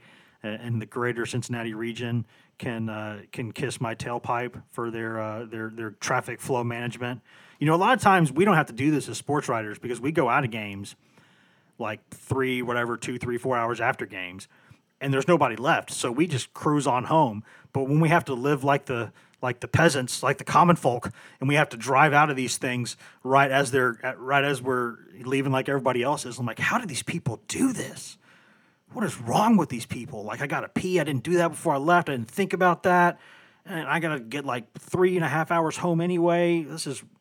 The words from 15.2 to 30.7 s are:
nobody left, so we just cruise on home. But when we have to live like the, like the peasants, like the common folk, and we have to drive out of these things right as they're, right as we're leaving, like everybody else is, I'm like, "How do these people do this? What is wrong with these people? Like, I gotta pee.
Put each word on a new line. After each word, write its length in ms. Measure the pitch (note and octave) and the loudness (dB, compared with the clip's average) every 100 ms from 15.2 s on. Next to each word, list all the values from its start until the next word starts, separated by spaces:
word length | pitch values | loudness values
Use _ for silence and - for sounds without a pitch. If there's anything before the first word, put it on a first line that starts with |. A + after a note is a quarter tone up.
| C#3 | 4
nobody 280 | E3+ C3+ G#2+ | 4 4 0
left, 340 | C3+ C3 - | 0 0 -2
so 220 | - C3 | -6 -4
we 160 | A#2+ F3 | 0 0
just 260 | C3+ - | -2 -6
cruise 320 | - D#3 D3 C3+ | -4 0 2 2
on 200 | B2 A#2+ | 0 2
home. 380 | D#3+ E3 G#2 - - _ | 4 4 0 -10 -20 _
But 120 | C3+ C3+ | -4 2
when 140 | D3+ | 4
we 100 | D#3+ | 4
have 160 | E3+ - | 4 2
to 100 | B2 | -2
live 280 | C#3 D3 | 0 0
like 220 | C#3 C#3 - | 2 0 0
the, 260 | B2 G#2+ - _ _ | -6 -6 -12 _ _
like 200 | B2 A#2+ | -6 -6
the 60 | B2 | 0
peasants, 540 | - E3 D3 B2+ - | 4 4 4 -2 -2
like 160 | B2+ C#3+ | -2 -2
the 60 | |
common 320 | - - F3 E3+ | 2 6 6 6
folk, 340 | C#3+ A#2+ - - - - | 2 0 -4 -10 -18 -6
and 100 | C3 | 0
we 60 | D3 | 2
have 140 | D3 | 2
to 80 | A#2 | -2
drive 360 | A2 C3+ D#3 | 0 4 6
out 160 | D3 D#3 | 6 4
of 60 | C3 | 2
these 220 | B2 - | -4 -4
things 400 | C3+ B2 A#2 - - - | -4 -4 -6 -10 -20 -12
right 260 | B2+ C3+ C#3 | 2 4 6
as 220 | C3+ C3+ | 4 2
they're, 440 | C3+ B2+ A2+ B2+ B2+ | 2 2 0 -6 -8
right 240 | B2+ C#3 | 0 2
as 180 | C#3 C3+ | 2 0
we're 360 | B2+ B2+ A#2+ A2+ - G2 | -2 -2 -2 -8 -18 -14
leaving, 300 | B2+ C3+ C#3 | -4 -2 2
like 160 | C3 C3+ | 0 0
everybody 360 | C#3 B2 B2 | 0 0 0
else 220 | B2 D3 B2 | 0 -2 -4
is, 120 | A#2 | -6
I'm 80 | A#2+ | -6
like, 140 | A2 | -4
"How 180 | - G#3+ | -2 -2
do 80 | A#3 | -4
these 180 | B2 | -8
people 380 | - E3+ - G#2+ - | -6 -6 -6 -8 -8
do 260 | - C4 | -2 -2
this? 460 | A#3+ - - - - _ _ _ _ _ _ _ | -2 -8 -12 -16 -18 _ _ _ _ _ _ _
What 100 | B3 | -6
is 160 | F#3 B2 | -6 -4
wrong 380 | A#2 - G#3+ G#3+ | 0 4 6 6
with 120 | D3+ | 4
these 180 | A#2+ - | -4 -8
people? 360 | B2+ A#2 A2+ | -10 -10 -10
Like, 200 | G#2 A#2+ | -10 -8
I 20 | C#3 | -4
gotta 220 | C#3 | -4
pee. 320 | G#2+ | -4